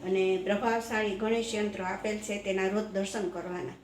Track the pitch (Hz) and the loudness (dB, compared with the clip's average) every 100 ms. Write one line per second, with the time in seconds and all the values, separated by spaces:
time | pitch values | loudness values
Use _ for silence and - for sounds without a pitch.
0 | 185 190 190 190 185 202 233 226 226 220 | 2 2 4 2 2 2 2 0 0 0
1 | 214 185 214 226 226 214 208 190 185 196 | 0 0 2 2 2 0 0 -2 -4 -2
2 | 214 214 - 202 202 190 190 202 208 190 | -2 -4 -4 -4 0 2 2 2 0 -2
3 | 196 226 185 175 180 180 - - | -2 -2 -2 -4 -6 -6 -6 -10